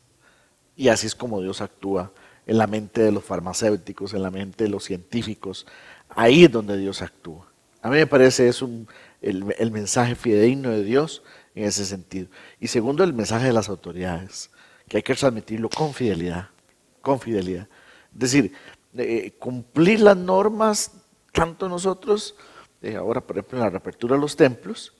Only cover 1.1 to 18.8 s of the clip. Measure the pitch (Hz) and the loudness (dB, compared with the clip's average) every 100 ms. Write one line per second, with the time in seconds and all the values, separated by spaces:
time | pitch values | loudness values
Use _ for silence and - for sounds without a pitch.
1.1 | - 123 104 92 98 101 - 98 95 90 | -8 -8 -6 -6 -6 -10 -10 -4 -4 -4
2.1 | - - _ - 110 107 107 104 - 110 | -14 -20 _ -2 0 2 -2 -6 2 2
3.1 | 101 - 92 87 90 113 104 85 101 98 | 2 -4 -8 -6 -2 0 0 -4 -12 -8
4.1 | 101 95 95 98 - 107 98 - 92 87 | -6 -6 -6 -10 -4 -4 -4 -6 -10 -6
5.1 | 117 107 107 98 92 - - - - _ | -6 -6 -10 -12 -14 -16 -20 -20 -20 _
6.1 | - 117 147 170 117 104 101 98 95 90 | 2 6 10 8 8 -2 -4 -4 -6 -10
7.1 | - 87 80 - _ _ _ 113 143 156 | -14 -18 -18 -20 _ _ _ -2 2 4
8.1 | 143 131 123 123 120 131 117 110 - - | 8 8 8 4 2 -6 -10 -16 -20 -20
9.1 | _ 104 92 98 - 117 107 104 131 120 | _ -6 -4 -4 -2 -2 -2 -4 0 0
10.1 | 120 123 104 113 135 131 110 101 127 156 | -2 0 4 4 2 -2 -2 0 0 0
11.1 | - - - _ - 104 101 98 98 85 | -8 -20 -20 _ -6 -4 -4 -6 -8 -12
12.1 | 95 90 - - _ 117 123 113 147 185 | -12 -12 -16 -20 _ -4 -2 -2 0 0
13.1 | 123 101 113 131 113 104 92 90 87 90 | 0 -2 0 2 0 0 -8 -10 -8 -6
14.1 | 85 92 - - _ _ _ _ - - | -6 -10 -16 -18 _ _ _ _ -4 -2
15.1 | 131 139 113 - 110 113 - 156 131 120 | 0 0 0 -8 -6 -6 -4 -4 -2 -2
16.1 | 87 87 85 95 _ _ _ _ _ - | -2 -4 -6 -10 _ _ _ _ _ -4
17.1 | 135 117 107 92 90 101 _ _ _ _ | -4 -2 -4 -4 -8 -12 _ _ _ _
18.1 | - 123 139 101 - - - | -6 0 2 0 -4 -20 -20